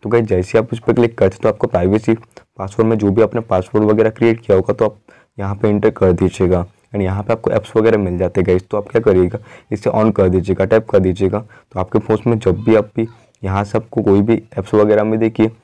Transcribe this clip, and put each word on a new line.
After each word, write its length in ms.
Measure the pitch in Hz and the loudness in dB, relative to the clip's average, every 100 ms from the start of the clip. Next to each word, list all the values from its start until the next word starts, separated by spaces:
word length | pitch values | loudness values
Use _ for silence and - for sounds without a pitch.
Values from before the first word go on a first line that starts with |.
तो 80 | 110 | 0
गाइस, 160 | 117 110 | 0 0
जैसे 320 | 92 92 113 | -2 0 -2
आप 100 | 113 | -2
इस 60 | 113 | -6
पर 140 | - | -2
क्लिक 260 | 117 117 - | 0 0 0
करते 160 | 95 | -2
हैं 80 | - | 0
तो 60 | 110 | -4
आपको 180 | 104 - | -2 -4
प्राइवेसी 480 | 90 90 107 113 113 - - _ - | -2 0 0 0 -2 -4 -20 _ -14
पासवर्ड 300 | 98 101 110 | -10 -2 0
में 80 | 113 | 0
जो 120 | 104 | 0
भी 120 | 98 | 2
आपने 180 | 107 117 | 0 -2
पासवर्ड 420 | 113 92 92 107 | -4 -4 -2 -2
वगैरह 260 | 107 107 110 | 0 2 0
क्रिएट 300 | 110 117 113 | 2 0 0
किया 160 | - 95 | 0 0
होगा 180 | 92 | 2
तो 100 | 104 | -2
आप 140 | 110 107 _ - _ - | -2 -4 _ -20 _ -10
यहाँ 160 | 98 | -8
पे 140 | 101 110 | -4 -2
एंटर 220 | 104 107 | 2 0
कर 220 | - 95 | 2 0
दीजिएगा 500 | 87 92 - 92 90 87 _ _ | 2 0 0 0 0 -4 _ _
and 80 | 101 | -6
यहाँ 200 | 95 95 | -4 -4
पे 100 | 104 | -4
आपको 180 | 117 - | -4 -2
ऐप्स 260 | 113 - 113 | -4 -2 0
वगैरह 220 | 110 110 | 2 2
मिल 200 | 95 87 | 0 -2
जाते 220 | 92 98 | -2 -2
हैं 80 | 90 | 0
गाइस। 200 | 92 - | 0 -2
तो 80 | 107 | -8
आप 120 | 104 | -4
क्या 120 | 113 | 0
करिएगा, 360 | 110 92 90 - - - _ | 2 2 2 -2 -16 -20 _
इसे 180 | 107 - | -4 -2
on 220 | 110 110 | 2 2
कर 140 | 101 95 | 2 2
दीजिएगा, 360 | 92 87 92 | 0 -2 -2
टैप 260 | 95 113 113 | 2 0 2
कर 80 | 101 | 0
दीजिएगा। 440 | 95 90 95 104 107 - _ | 0 0 -2 -2 -10 -20 _
तो 80 | 95 | -10
आपके 180 | 92 113 | -4 -4
फ़ोन 200 | - 110 - | 0 -2 0
में 120 | 117 | 0
जब 260 | 98 92 | 0 0
भी 120 | 107 110 | 2 2
आप 140 | 107 - | 0 -6
भी 120 | 113 - _ _ | -8 -8 _ _
यहाँ 220 | 95 98 | -6 -4
से 140 | 104 113 | -4 -6
आपको 240 | 113 - | -4 -4
कोई 200 | 101 101 | 2 2
भी 200 | 104 117 - - | 4 0 -2 -10
ऐप्स 160 | 95 | -2
वगैरह 300 | 107 104 107 | 2 4 2
में 140 | 107 110 | 0 -2
देखिए 300 | 113 110 110 - | -2 0 -2 -2